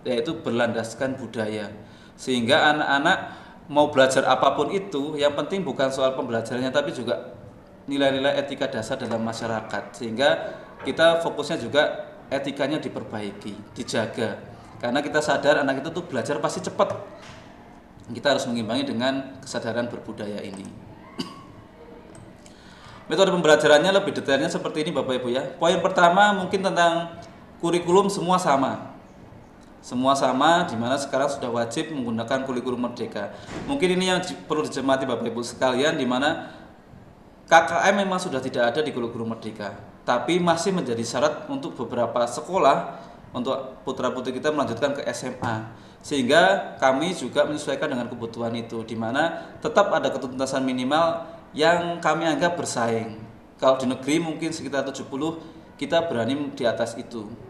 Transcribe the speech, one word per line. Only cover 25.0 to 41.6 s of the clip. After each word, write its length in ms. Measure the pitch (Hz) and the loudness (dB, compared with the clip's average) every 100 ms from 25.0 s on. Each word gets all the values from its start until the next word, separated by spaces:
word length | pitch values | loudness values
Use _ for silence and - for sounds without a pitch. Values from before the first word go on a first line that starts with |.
| 127 127 | -2 -2
Ibu 80 | 117 | 0
ya. 140 | 123 - - | -2 -4 0
Poin 200 | 165 180 | 2 4
pertama 520 | 165 - 175 180 208 | 2 6 6 8 6
mungkin 320 | 196 180 196 190 | 4 0 0 0
tentang 520 | 170 170 165 170 - - - - - | 4 4 4 -4 -10 -16 -18 -20 -4
kurikulum 480 | 170 170 165 180 196 | 0 0 4 4 4
semua 320 | 185 170 185 | 0 0 2
sama. 520 | 170 139 131 110 - - - - - - - - - - | 4 2 2 -4 -10 -16 -20 -20 -20 -20 -20 -20 -20 -20
Semua 320 | - 123 131 | -8 -2 2
sama, 560 | 139 135 127 147 170 170 | 4 2 4 6 4 2
di 80 | 113 | -2
mana 200 | 117 139 | -2 -2
sekarang 320 | - 135 139 | 0 0 0
sudah 200 | - 123 | -2 -4
wajib 400 | 117 117 - 160 | -2 -2 -2 -6
menggunakan 520 | 156 120 113 117 135 131 | -4 -4 -4 -2 -2 -2
kurikulum 440 | 123 123 120 123 | -4 -4 -4 -4
merdeka. 440 | 113 110 107 101 - - - - | -6 -8 -6 -8 -10 -14 -12 -6
Mungkin 320 | 143 180 180 | 0 2 2
ini 160 | 185 | 2
yang 80 | 185 | 0
di-, 160 | - - | -2 -8
perlu 240 | - 151 | -4 -2
dicermati 480 | 139 143 131 135 135 | -2 -2 0 2 2
Bapak 200 | 117 117 | -2 -2
Ibu 120 | 110 | -4
sekalian, 560 | 117 - 131 123 147 165 | -8 0 0 4 2 2
di 80 | 123 | 0
mana 520 | 123 143 160 - - - - - - - - - - - | 2 2 0 -6 -16 -20 -20 -20 -20 -20 -20 -20 -20 6
K 40 | 165 170 | 6 8
K 20 | 170 180 | 2 4
M 120 | 202 | 4
memang 160 | 190 185 | 2 -2
sudah 220 | 180 131 | -2 -4
tidak 320 | 131 127 120 | -4 0 2
ada 80 | 143 | 2
di 160 | 151 127 | -2 -2
kurikulum 400 | 117 120 113 110 | -4 -4 -6 -6
merdeka, 400 | 110 104 101 - - - - | -10 -8 -10 -10 -18 -12 0
tapi 320 | 123 - 175 | 0 2 2
masih 320 | 175 165 202 | 4 2 2
menjadi 320 | 180 143 117 | -2 -2 -4
syarat 480 | 113 131 120 147 - | -2 2 2 0 -6
untuk 240 | 139 | -8